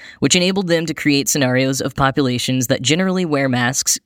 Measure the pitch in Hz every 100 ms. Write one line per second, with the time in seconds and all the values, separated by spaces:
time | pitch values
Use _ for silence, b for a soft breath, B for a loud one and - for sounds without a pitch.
0 | B B 135 185 180 196 180 165 165 -
1 | 151 139 113 156 127 127 131 135 139 -
2 | 135 143 131 123 - 131 123 131 123 160
3 | 190 185 175 143 135 123 123 135 - -